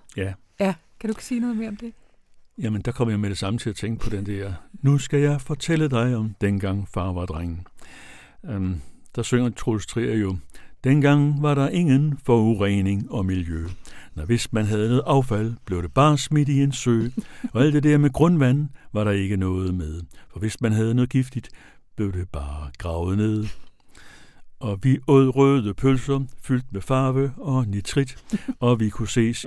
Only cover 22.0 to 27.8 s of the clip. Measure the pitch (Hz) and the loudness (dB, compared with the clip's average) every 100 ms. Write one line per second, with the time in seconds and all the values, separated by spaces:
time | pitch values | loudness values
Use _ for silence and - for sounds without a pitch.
22 | 101 92 87 71 71 73 73 - 87 82 | -4 -4 -6 -8 -8 -8 -10 -10 -6 -4
23 | 87 101 107 107 104 - - - - - | -2 0 0 0 -4 -6 -10 -18 -20 -20
24 | - - - - - - 107 98 131 131 | -20 -20 -20 -20 -20 -10 -6 0 2 2
25 | - 139 135 127 139 139 104 98 135 131 | 6 6 6 4 4 4 0 0 2 2
26 | - 139 131 - - 127 127 101 - 131 | 0 -4 -4 -8 -2 -2 -2 -8 -2 0
27 | 131 131 135 123 196 131 110 101 | 0 0 -2 -4 -2 0 0 -4